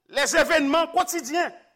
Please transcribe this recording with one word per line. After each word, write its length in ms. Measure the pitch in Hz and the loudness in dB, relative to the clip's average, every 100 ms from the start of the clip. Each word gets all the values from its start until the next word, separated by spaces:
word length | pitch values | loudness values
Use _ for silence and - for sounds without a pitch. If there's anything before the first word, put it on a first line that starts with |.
| _ | _
les 280 | 262 269 330 | -4 0 2
événements 520 | 294 320 277 320 330 | 2 2 2 0 0
quotidiens. 680 | 349 349 349 247 330 349 - _ | 0 -2 -4 -4 -2 -2 -6 _